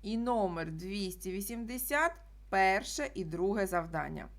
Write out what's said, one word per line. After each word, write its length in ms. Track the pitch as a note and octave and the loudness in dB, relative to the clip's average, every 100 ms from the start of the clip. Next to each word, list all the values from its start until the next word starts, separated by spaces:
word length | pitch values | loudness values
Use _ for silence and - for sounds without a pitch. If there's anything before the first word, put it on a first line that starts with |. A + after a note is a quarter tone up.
і 160 | G3 A3+ | -2 -2
номер 520 | A#3+ A#3+ G3 E3 E3 | 2 2 2 0 -4
двісті 640 | D#3+ F#3 G3+ F#3+ F3+ F#3 | -4 -4 -2 -2 -4 -4
вісімдесят, 800 | F#3 G3 A#3 A3+ B3+ - C#4+ E4 E4 - - - | -4 -4 -6 -6 -4 0 2 2 0 -18 -20 0
перше 600 | G3 F#3+ F#3+ - - C#4 | 6 6 6 0 -4 -4
і 100 | - | -4
друге 420 | E3+ E3 F#3 G#3+ F#3+ | -4 0 0 2 2
завдання. 600 | F3 D#3+ D#3+ C#3+ D#3 D3 | 0 0 -4 -4 -6 -10